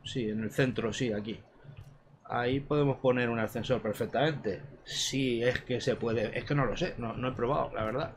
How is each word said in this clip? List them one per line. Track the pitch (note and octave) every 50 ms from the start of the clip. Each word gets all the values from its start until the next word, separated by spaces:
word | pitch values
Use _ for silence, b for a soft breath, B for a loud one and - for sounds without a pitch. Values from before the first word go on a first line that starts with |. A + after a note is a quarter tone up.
| -
Sí, | - - C3+ A2+ G#2+
en | G#2+ A2 A2
el | G#2
centro, | - - C#3 B2+ A2+ - A2 A2 G2+
sí, | - C3 A#2+
aquí. | G#2 G#2 G#2 A2+ G2+ - - - - - - - - - - - - - _ - - _ _
Ahí | - A2+ A#2+ B2 B2 C3 C#3
podemos | C#3 - D3+ D3 C#3+ C#3 C3
poner | - - - B2+ B2 B2 A#2
un | A#2 A2+
ascensor | A2 G#2+ - A#2 G#2 - B2+ A2
perfectamente. | G#2+ G#2+ G#2 - A#2 G#2 - A2+ C#3 D#3+ D3 A#2 - G#2+ F2+ - - - - - -
Si | - - - - - - C3+ C#3 B2+ A#2+ A2+ A#2
es | B2+ A#2+ -
que | - - B2 A2+
se | - C3+ A2+
puede, | - A2+ A#2 A2 A#2 G#2+ - -
es | - A#2+
que | - D3
no | C#3+ C3
lo | A2 G2
sé, | - E3+ F3+ -
no, | - A#2+ A2+ A2
no | A2+ A#2+ C3
he | B2+
probado, | - A#2 A#2+ D3 D3+ C3 A#2 -
la | A2 A2
verdad. | A2 A2+ - - - -